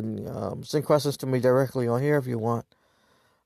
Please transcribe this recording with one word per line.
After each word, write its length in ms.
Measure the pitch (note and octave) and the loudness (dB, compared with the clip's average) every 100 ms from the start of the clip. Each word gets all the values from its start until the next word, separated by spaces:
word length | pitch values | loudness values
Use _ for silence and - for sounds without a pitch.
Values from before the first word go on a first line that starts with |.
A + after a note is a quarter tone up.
can, 260 | A2 G#2 - | -2 -6 -8
um, 360 | A#2 G#2 - | -6 -6 -8
send 220 | B2 D3+ | -4 -2
questions 300 | C3+ D3+ C#3+ C3 | 2 2 2 -4
to 100 | C3 | -2
me 120 | C3 | 2
directly 480 | B2+ B2+ B2+ C3+ A#2 | 4 4 2 0 0
on 140 | A#2+ | 0
here 160 | C#3+ D3 | 2 0
if 80 | |
you 140 | B2+ A#2 | 0 -2
want 260 | A2+ A#2 - _ _ _ _ _ _ _ | -2 -2 -6 _ _ _ _ _ _ _